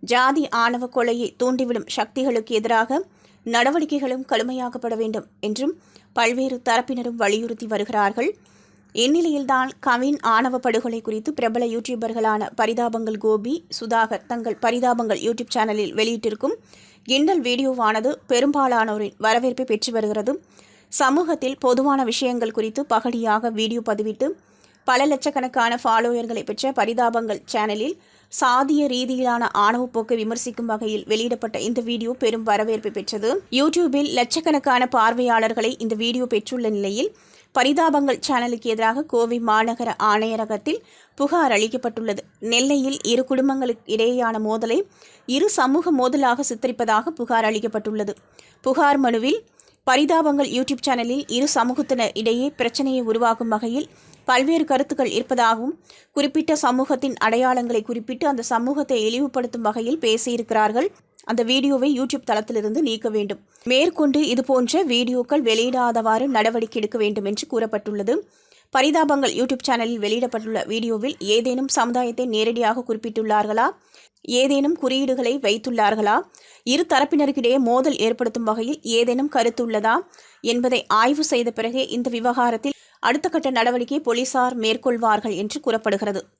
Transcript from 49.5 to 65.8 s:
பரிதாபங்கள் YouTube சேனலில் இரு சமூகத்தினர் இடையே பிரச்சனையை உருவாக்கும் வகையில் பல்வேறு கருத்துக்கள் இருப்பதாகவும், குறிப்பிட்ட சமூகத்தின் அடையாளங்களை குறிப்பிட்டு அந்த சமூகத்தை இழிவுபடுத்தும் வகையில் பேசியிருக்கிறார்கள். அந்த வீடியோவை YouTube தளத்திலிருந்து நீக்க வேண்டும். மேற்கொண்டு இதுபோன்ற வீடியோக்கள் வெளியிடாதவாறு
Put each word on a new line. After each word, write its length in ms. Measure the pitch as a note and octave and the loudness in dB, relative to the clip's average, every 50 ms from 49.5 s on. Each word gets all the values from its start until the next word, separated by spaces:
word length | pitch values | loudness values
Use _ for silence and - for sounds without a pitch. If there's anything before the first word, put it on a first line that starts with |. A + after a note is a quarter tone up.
| _ _ - _ _ _ _ - | _ _ -20 _ _ _ _ 2
பரிதாபங்கள் 600 | B3+ C4+ D4+ C#4+ F4 D#4+ D#4+ D#4 C#4+ C#4 C#4+ B3+ - | 4 4 4 4 4 4 4 2 2 2 0 0 0
YouTube 260 | A#3+ C4 - C#4 B3 - | -2 -2 -2 -4 -4 -2
சேனலில் 360 | C#4 C4 B3 A#3 A#3+ B3 C#4 D4 - A3 | -2 0 0 0 -2 -4 -4 -4 -2 -2
இரு 100 | A#3+ C4+ D4 - C4+ | 0 0 0 2 0
சமூகத்தினர் 580 | A#3 A#3+ B3 C#4 D4 - C4+ B3 A#3 G#3 - - | 0 0 0 -2 0 -2 0 0 0 -2 -2 -2
இடையே 280 | A3 A3+ A3+ A#3+ B3+ C#4+ D4 - | -2 0 0 0 0 -4 -2 -2
பிரச்சனையை 460 | B3 A#3 A#3 - C#4 C4+ C4 C4 B3 A3 | -4 -4 -2 -2 -2 -2 0 -2 0 0
உருவாக்கும் 420 | A3 A3+ A#3+ A#3 A3+ A3 A#3+ A3+ A3 | 0 2 2 2 2 0 -2 -2 -2
வகையில் 340 | G#3+ A#3 A3+ A#3 C4+ D4+ - - - - - - _ _ - | -2 -2 -2 -4 -4 -4 -6 -12 -20 -20 -20 -20 _ _ 0
பல்வேறு 360 | B3+ B3 C4+ C#4 E4 E4 D#4 D#4+ | 2 2 4 4 2 2 2 2
கருத்துக்கள் 400 | C#4 B3+ C#4 - D4 - C4+ A#3 - | 0 0 0 -2 -2 -2 -2 0 0
இருப்பதாகவும், 580 | A3 A#3+ - C4 B3 A#3+ A3+ A3+ A3 A#3 C4+ E4 - _ _ - - _ _ _ | -2 -2 -2 0 2 2 2 2 0 -2 -8 -8 -10 _ _ -20 -20 _ _ _
குறிப்பிட்ட 360 | - C#4+ D4 C#4+ D#4 D#4 D#4 D#4 D4+ - | -2 -2 0 0 -2 0 0 0 0 2
சமூகத்தின் 520 | C4 B3 B3+ C4 - D4 C4 C4+ C#4 B3 - - | 0 2 2 0 0 -2 -2 -2 -4 -4 0 0
அடையாளங்களை 540 | A3 A3+ A#3 B3+ B3+ B3+ B3+ B3 A#3 A#3+ A3+ G#3+ | 0 2 2 2 2 2 0 0 0 -2 -2 -2
குறிப்பிட்டு 380 | - A#3+ A#3+ A3+ - B3+ A#3 - D4 | -2 -8 -8 -6 -8 -8 -2 -2 -2
அந்த 120 | C#4 A#3+ A#3 - | -2 -2 -4 -2
சமூகத்தை 480 | B3+ A3+ A#3 B3+ C#4+ C#4+ C#4+ C#4+ C4+ A#3 G#3+ | -2 -2 0 0 -2 -2 0 0 0 0 0
இழிவுபடுத்தும் 580 | A3 A#3 B3 C#4+ C#4 - C4 B3 A#3 - A#3+ A3+ | 0 0 0 -2 -2 -2 -4 -4 -4 -6 -2 -2
வகையில் 320 | G#3+ G#3+ A#3+ A3+ A#3 C#4 D#4+ D#4 | -2 -2 0 -2 -2 -2 0 2
பேசியிருக்கிறார்கள். 840 | A3+ A3 A#3 A3+ B3+ A#3+ A#3 A#3 - A#3 A3 G#3+ G#3 G#3+ A#3 D4 G4+ - - _ _ _ _ - - | 2 0 2 0 -2 -2 -4 -2 0 0 2 2 2 2 0 -2 -2 -4 -8 _ _ _ _ -6 -4
அந்த 120 | A3+ A3+ A#3 A3+ | -2 0 2 2
வீடியோவை 400 | B3+ C4+ B3+ C#4 C#4 C4 B3 C#4+ D4 | 2 2 2 2 2 2 2 2 2
YouTube 320 | B3 C4 B3 - C4+ - - | 0 0 -2 -4 -6 -2 0
தளத்திலிருந்து 520 | A3+ G#3 G#3+ - B3 A3 G#3 G#3+ G#3+ C#4 E4 B3+ | 0 0 0 -2 -4 -2 -2 -2 0 0 0 0
நீக்க 200 | A3+ A3 - A#3 G#3+ | 0 -2 -4 -2 -2
வேண்டும். 240 | G#3+ G#3 G3 G3+ - _ _ _ - _ A#3 | -2 -2 -2 -6 -10 _ _ _ -12 _ 0
மேற்கொண்டு 500 | B3+ C4 D4 F4 E4 - D#4 C#4+ C4 D4 D4+ C#4 A#3+ | 2 4 4 2 2 2 2 2 4 2 2 2 2
இதுபோன்ற 500 | A#3+ B3+ - C4+ B3+ B3+ A#3+ - E4 F#4 D4+ B3 | 0 2 2 2 2 2 2 2 0 2 2 2
வீடியோக்கள் 500 | A#3+ B3 A#3+ B3 B3 B3 - D4 D4+ C4+ A3+ | 0 2 0 0 -2 0 2 0 0 2 2
வெளியிடாதவாறு 800 | A3 A3 A#3 B3 B3 B3+ | 2 2 2 0 2 2